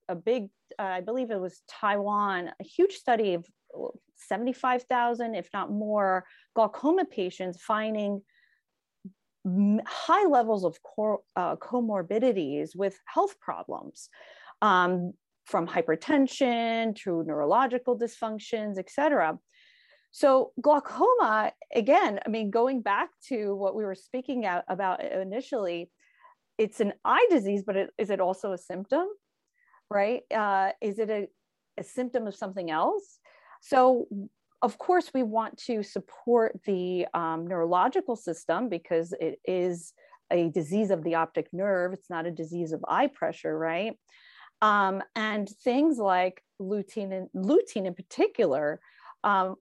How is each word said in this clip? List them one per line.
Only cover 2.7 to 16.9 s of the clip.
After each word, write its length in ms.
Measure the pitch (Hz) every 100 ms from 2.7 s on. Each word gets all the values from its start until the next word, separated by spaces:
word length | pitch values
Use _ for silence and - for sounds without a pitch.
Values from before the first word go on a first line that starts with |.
| - 392
study 420 | - - 233 208 175
of 100 | 170 _ _ - - - _ _
seventy-five 680 | - 202 247 247 262 247
thousand, 520 | 247 254 240 233 233 208
if 120 | 170
not 180 | 202 -
more, 540 | 208 214 208 196 185 185 - _ -
glaucoma 500 | 214 - 285 370 370
patients 560 | - 185 - 185 175
finding 640 | - 214 220 214 202 202 - _ _ _ _ _ _ _ 190 _ _ _ 190
m-, 360 | 185 202 214 -
high 400 | - - 370 381
levels 380 | 269 226 208 175
of 160 | -
cor-, 400 | - - 214 202 _ -
uh, 200 | 170 160
comorbidities 1200 | - 247 226 202 170 214 254 196 143 147 160 175
with 220 | 196 - -
health 340 | 302 392 -
problems, 720 | - 87 - - - - - - - - - -
um, 500 | 214 185 180 180 175 - _ _ -
from 220 | 185 170
hypertension 1300 | 180 165 160 - 294 262 - 254 233 226 226 226